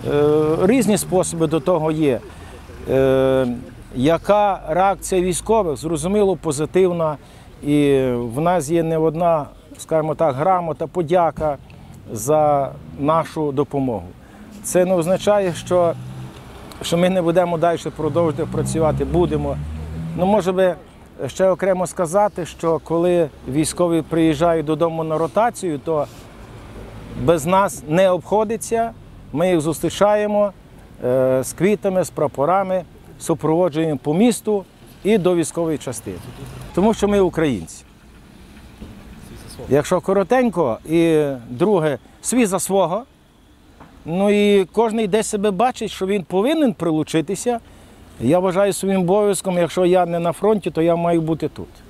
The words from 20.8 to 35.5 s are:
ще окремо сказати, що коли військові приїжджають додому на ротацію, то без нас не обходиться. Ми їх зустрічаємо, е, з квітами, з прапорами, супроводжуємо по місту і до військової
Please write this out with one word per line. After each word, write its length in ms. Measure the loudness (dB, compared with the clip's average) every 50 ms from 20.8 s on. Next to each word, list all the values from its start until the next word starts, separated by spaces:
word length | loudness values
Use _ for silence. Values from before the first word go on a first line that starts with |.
| -10 -20 -20 -20 -20 -20 -14 -10 -10
ще 220 | -10 -2 2 2 2
окремо 380 | 4 2 2 0 2 0 -2
сказати, 580 | -4 -2 -4 -4 0 2 2 2 2 0 -4 -10
що 340 | -10 -8 -4 -2 0 0 -2 -2
коли 460 | -2 -2 0 2 2 2 2 0 0 -4 -12 -10
військові 540 | -4 -2 0 0 -2 0 0 0 2 2 0
приїжджають 640 | -2 0 0 2 2 2 2 2 2 2 2 0 0
додому 380 | -2 0 0 0 -2 0 -2 -4
на 140 | -2 -2
ротацію, 640 | -2 -2 0 0 0 0 0 -2 -4 -6 -6 -6 -6
то 280 | -4 -2 -2 -2 -2 -4 -8 -20 -20 -20 -20 -20 -20 -18 -18 -18 -18 -18 -18 -16 -16 -16 -16 -16 -16 -14 -10 -2 2
без 220 | 2 2 2 2
нас 380 | 2 2 2 2 2 -2 -8 -6
не 220 | 0 2 4 4 4
обходиться. 840 | 2 0 -2 0 0 0 0 0 -4 -6 -4 -4 -2 -2 -2 -4 -6 -14 -20 -20 -20 -20 -18 -8 -2
Ми 160 | 0 2 2
їх 120 | 2 2
зустрічаємо, 920 | 2 0 -2 -2 -4 -4 0 2 2 4 4 2 2 0 2 2 0 0 -2 -8 -20 -20 -20 -20 -20 -20 -16 -6 -2
е, 380 | 0 2 2 2 2 2 0 0
з 100 | -4 -4
квітами, 500 | 0 2 2 2 2 0 0 0 0 -2
з 60 | -2
прапорами, 760 | -2 -2 -2 -2 0 0 0 2 2 2 0 0 -2 -4 -4 -6 -18 -20 -20 -20 -20 -14
супроводжуємо 800 | -4 -2 -2 0 0 0 2 2 2 0 0 0 0 0 -2 -2 -2
по 100 | -2 2
місту 520 | 4 4 4 2 0 -2 -2 -2 -2 -2 -8 -20 -20 -20 -20 -20 -6 0
і 140 | 2 2
до 180 | 4 4 2 2
військової 420 | 2 0 -2